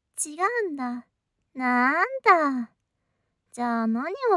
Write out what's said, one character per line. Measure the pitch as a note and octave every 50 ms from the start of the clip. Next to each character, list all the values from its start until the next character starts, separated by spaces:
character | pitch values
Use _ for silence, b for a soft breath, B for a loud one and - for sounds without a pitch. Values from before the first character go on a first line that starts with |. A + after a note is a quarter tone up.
| _ _ _ - - D#4 D4 D#4+ F#4 G#4+ B4 A#4+ G#4 F4+
う |
ん | D4
だ。 | C4+ B3+ B3 A#3+ A#3+ - _ _ _ _ _ _ _ _ _ -
な | C4 B3+ B3 B3 B3 B3 C4
ん | D4 E4+ F#4+ B4+ C5+ C5 -
だ。 | - F#4 E4 D4+ C#4 C4+ B3 A#3 - _ _ _ _ _ _ _ _ _ _ _ _ _ _ _ _
じ | - A#3+
ゃ | A#3+ A#3+ A#3 A#3 A3+
あ | A3
何 | A3+ A#3+ C#4 E4+
を | G4 C#5 C5 A#4 G4